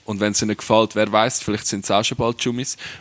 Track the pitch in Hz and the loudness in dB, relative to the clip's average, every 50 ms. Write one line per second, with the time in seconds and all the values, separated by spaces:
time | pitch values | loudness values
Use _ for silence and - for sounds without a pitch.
0 | _ - 107 95 107 104 101 - - 107 104 - - - 113 110 110 107 - 107 | _ -8 -4 -2 0 0 0 0 0 -2 -2 -2 0 2 4 4 4 4 2 0
1 | 107 104 104 107 110 123 - - - - 104 107 - - - 101 95 - 101 101 | 0 4 4 4 4 2 0 -2 -2 -2 -2 -2 -2 -4 -4 -2 0 0 2 2
2 | 110 - 127 117 120 117 117 - - 123 120 120 131 - - - - - - - | 2 0 -2 0 0 0 0 0 -2 -2 -2 -2 -4 -6 -8 -10 -12 -14 -16 -16